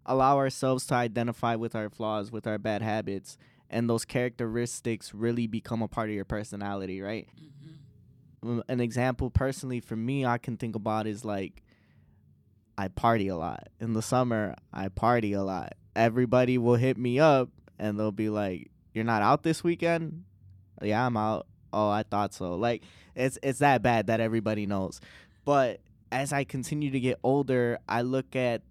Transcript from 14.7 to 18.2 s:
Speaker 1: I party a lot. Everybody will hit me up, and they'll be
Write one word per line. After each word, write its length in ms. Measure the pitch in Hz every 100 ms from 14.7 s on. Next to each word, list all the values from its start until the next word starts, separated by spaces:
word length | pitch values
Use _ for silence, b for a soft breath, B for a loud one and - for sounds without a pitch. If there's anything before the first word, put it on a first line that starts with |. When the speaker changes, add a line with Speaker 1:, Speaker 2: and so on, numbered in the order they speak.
Speaker 1:
I 180 | - 95
party 440 | 92 113 120 107
a 100 | 98
lot. 300 | 95 92 - - - -
Everybody 640 | 117 117 123 127 127 127
will 180 | 117 120
hit 220 | 131 117
me 220 | 123 127
up, 300 | 156 135 123 - - -
and 200 | 107 104
they'll 120 | 107
be 180 | 98